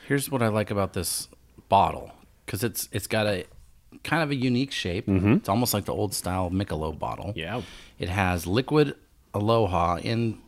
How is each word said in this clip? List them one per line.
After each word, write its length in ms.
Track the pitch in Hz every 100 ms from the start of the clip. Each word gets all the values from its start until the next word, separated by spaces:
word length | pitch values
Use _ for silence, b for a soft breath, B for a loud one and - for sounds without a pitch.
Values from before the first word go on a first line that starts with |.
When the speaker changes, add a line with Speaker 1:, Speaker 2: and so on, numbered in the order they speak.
| -
Speaker 1:
Here's 220 | 139 135
what 120 | 135
I 60 | 113
like 220 | 107 104
about 220 | 101 95
this 360 | 95 85 - - - _ - -
bottle, 420 | 98 82 69 - - - _ -
'cause 160 | 98
it's, 260 | 117 - -
it's 140 | 104 -
got 200 | 113 104
a 180 | 95 - - - - - -
kind 180 | - 160
of 80 | 147
a 40 |
unique 380 | 139 127 123 139
shape. 340 | - 92 90 101
Speaker 2:
Mm-hmm. 260 | 95 98
Speaker 1:
It's 140 | 185 -
almost 260 | 107 120
like 100 | 104
the 80 | -
old 220 | 95 104
style 340 | - 87 92 90
Michelob 480 | 95 101 78 78 76
bottle. 340 | - - 101 104
Speaker 2:
Yeah. 240 | 82 120 - B B B
Speaker 1:
It 100 | 92
has 380 | 98 92 90 87
liquid 480 | 110 - 151 143 - _ _ _
aloha 600 | - 104 117 98 90 85 85
in, 420 | - 117 117 -